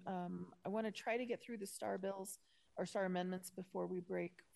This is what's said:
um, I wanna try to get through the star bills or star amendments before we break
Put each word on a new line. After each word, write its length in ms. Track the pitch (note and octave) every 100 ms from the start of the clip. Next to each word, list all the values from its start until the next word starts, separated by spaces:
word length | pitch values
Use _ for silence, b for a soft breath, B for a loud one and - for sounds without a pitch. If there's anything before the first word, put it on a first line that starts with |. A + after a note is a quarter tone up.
| F#3
um, 460 | F#3 F3+ F3+ F3+ -
I 40 | G3
wanna 240 | G#3+ A3
try 240 | - - A#3
to 100 | B3
get 160 | G#3+
through 160 | - A#3
the 80 | G3
star 320 | - G#3 G3
bills 400 | G3 G3 F#3+ - b b b -
or 100 | F3+
star 200 | G#3 F#3
amendments 440 | F3+ F3+ F#3 F#3
before 380 | - F3+ F#3 F3
we 100 | F#3
break 400 | F3+ F3+ F3 - -